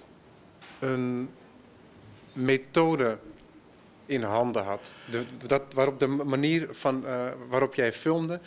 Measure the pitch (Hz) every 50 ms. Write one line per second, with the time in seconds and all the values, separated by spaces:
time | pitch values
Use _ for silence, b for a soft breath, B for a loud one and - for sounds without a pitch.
0 | - - - - - - - - - - - - - - - - 131 131 131 127
1 | 127 123 123 123 127 135 - - - - - - - - - - - - - -
2 | - - - - - - - 135 127 131 135 131 131 - - 170 165 160 165 143
3 | 131 117 110 104 - - - - - - - - - - - - - - - -
4 | - - 139 127 117 101 104 117 123 123 113 113 98 98 101 104 - - - -
5 | - 117 117 117 123 117 127 117 117 123 139 139 139 - 131 131 135 143 135 139
6 | 143 131 139 143 143 143 135 135 143 156 165 165 156 - 123 - - 139 131 131
7 | - 135 127 123 123 127 135 131 123 123 127 131 135 135 - - 123 113 113 -
8 | - 156 160 165 165 160 175 175 -